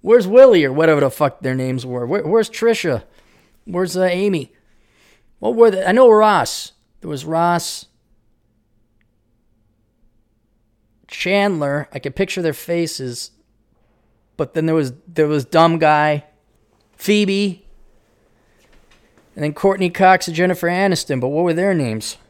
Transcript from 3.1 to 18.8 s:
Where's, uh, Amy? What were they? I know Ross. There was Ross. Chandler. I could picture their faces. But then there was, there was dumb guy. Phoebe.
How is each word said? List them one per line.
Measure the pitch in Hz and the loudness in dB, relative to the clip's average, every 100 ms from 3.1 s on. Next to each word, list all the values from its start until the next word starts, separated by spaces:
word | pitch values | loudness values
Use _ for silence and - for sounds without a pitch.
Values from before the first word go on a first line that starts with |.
| _ _ _ _ _ - | _ _ _ _ _ -10
Where's, | 175 185 180 | -6 -4 -2
uh, | |
Amy? | 185 180 202 175 - _ _ _ _ _ _ _ _ _ | 0 0 -2 -2 -6 _ _ _ _ _ _ _ _ _
What | 214 233 | -4 4
were | 226 | 4
they? | 190 185 | 4 0
I | |
know | 220 254 | 4 6
Ross. | 214 214 190 117 - - _ _ _ | 6 4 2 -2 -8 -14 _ _ _
There | 170 | -12
was | 143 156 | -12 -6
Ross. | 160 175 170 - - - _ _ _ _ _ _ _ _ _ _ _ _ _ _ _ _ _ _ _ _ _ _ _ _ _ _ _ _ _ _ _ _ | -2 0 -2 -4 -12 -18 _ _ _ _ _ _ _ _ _ _ _ _ _ _ _ _ _ _ _ _ _ _ _ _ _ _ _ _ _ _ _ _
Chandler. | - 180 202 202 170 143 143 147 | -10 -2 0 0 -2 -4 -4 -8
I | 135 | -10
could | 139 131 | -10 -6
picture | 196 - | -6 -2
their | 170 | -4
faces. | 139 - 170 165 - 127 120 - _ _ _ _ _ _ _ _ _ _ - | -6 -6 -4 -4 -6 -10 -12 -16 _ _ _ _ _ _ _ _ _ _ -10
But | 143 160 | -6 -4
then | 160 | 0
there | 160 | 0
was, | 135 127 - | -2 -8 -10
there | 165 151 | -2 0
was | 151 127 | 0 0
dumb | 165 165 165 | 4 4 4
guy. | 156 151 151 147 - _ _ _ _ _ _ _ | 2 2 2 -2 -6 _ _ _ _ _ _ _
Phoebe. | - 208 202 196 202 175 - - _ _ _ _ _ _ _ _ _ _ | 0 0 2 0 -2 -6 -20 -20 _ _ _ _ _ _ _ _ _ _